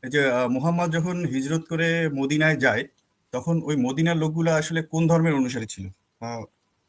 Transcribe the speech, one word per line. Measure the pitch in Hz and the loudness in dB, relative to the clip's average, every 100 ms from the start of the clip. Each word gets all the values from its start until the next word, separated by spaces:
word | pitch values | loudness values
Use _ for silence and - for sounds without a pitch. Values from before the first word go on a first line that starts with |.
এই | 131 | -2
যে, | 147 139 | 2 2
আ, | 123 127 | 2 0
মুহাম্মদ | 131 156 170 175 | 0 0 0 0
যখন | 165 170 175 170 | 0 -2 -2 -2
হিজরত | 131 135 160 165 | -2 -2 -4 -2
করে | 165 165 165 160 | -2 0 0 0
মদিনায় | 139 139 151 156 147 | -2 0 2 2 2
যায়, | 127 110 139 _ _ _ _ | 2 0 -2 _ _ _ _
তখন | 127 143 165 | -6 -2 -2
ওই | 147 147 | 0 0
মদিনার | 123 135 165 170 | 0 0 0 2
লোকগুলা | 156 160 165 156 | 0 0 2 2
আসলে | 151 165 | 0 -4
কোন | 160 160 165 | -2 0 4
ধর্মের | 165 165 | 4 4
অনুসারী | 143 127 127 113 | 2 0 -4 -8
ছিল? | - 95 - _ _ | -10 -14 -16 _ _
আ, | 117 117 110 _ _ _ | -10 -10 -12 _ _ _